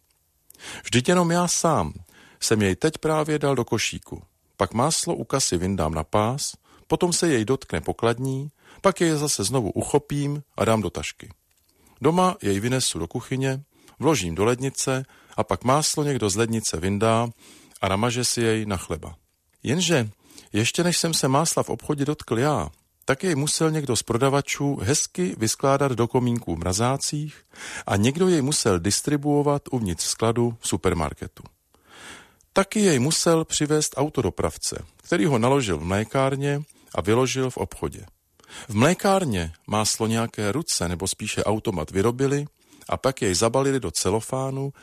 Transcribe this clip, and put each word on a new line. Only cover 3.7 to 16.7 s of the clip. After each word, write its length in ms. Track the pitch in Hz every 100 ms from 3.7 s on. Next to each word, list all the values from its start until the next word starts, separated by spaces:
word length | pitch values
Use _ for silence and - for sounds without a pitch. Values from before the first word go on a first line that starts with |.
| 113 - 110 - - - _ _ -
Pak 180 | 98
máslo 400 | 110 139 - -
u 100 | 170
kasy 320 | 131 135 - 90
vyndám 380 | 90 95 78
na 100 | 80
pás, 480 | 78 107 107 135 - - _ - _
potom 260 | 160 180
se 160 | 170 175
jej 160 | 131
dotkne 360 | 104 - - 85
pokladní, 680 | - 85 113 120 135 135 143 - - -
pak 200 | 196 185
jej 100 | 170
zase 340 | 151 147 -
znovu 260 | 101 131 107
uchopím 720 | - - 147 - 143 143 147 - -
a 80 |
dám 180 | - 113
do 80 | 95
tašky. 400 | - 73 - - - _ _ _ _ _ _
Doma 360 | 135 170 185 -
jej 180 | 101 98
vynesu 380 | 113 131 - -
do 80 | 82
kuchyně, 560 | 127 - 127 135 135 143 _ - _
vložím 360 | 127 143 90
do 100 | 82
lednice 600 | 107 127 135 - - 131 135 - - -
a 80 |
pak 200 | 107 95
máslo 400 | 120 139 156 -
někdo 260 | 147 131 104
z 60 | 95
lednice 440 | 117 113 107